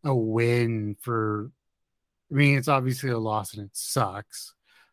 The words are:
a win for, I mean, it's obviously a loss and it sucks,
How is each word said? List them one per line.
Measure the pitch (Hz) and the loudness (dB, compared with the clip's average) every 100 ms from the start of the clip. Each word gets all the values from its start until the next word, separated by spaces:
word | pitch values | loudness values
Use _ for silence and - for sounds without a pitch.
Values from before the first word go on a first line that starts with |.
a | 147 | 0
win | 127 110 110 117 120 117 113 104 104 | 0 2 2 4 4 2 0 -4 -6
for, | 127 113 110 107 110 _ _ _ _ _ _ _ _ | -4 -2 0 -2 -6 _ _ _ _ _ _ _ _
I | |
mean, | 139 143 139 | 4 4 4
it's | 135 | 2
obviously | 139 127 127 131 | 2 2 -2 -2
a | 117 | -2
loss | 110 107 101 | -2 -2 -4
and | 104 101 | -10 -12
it | - | -10
sucks, | - 139 101 98 - - - _ _ _ _ | -4 0 0 -4 -12 -16 -18 _ _ _ _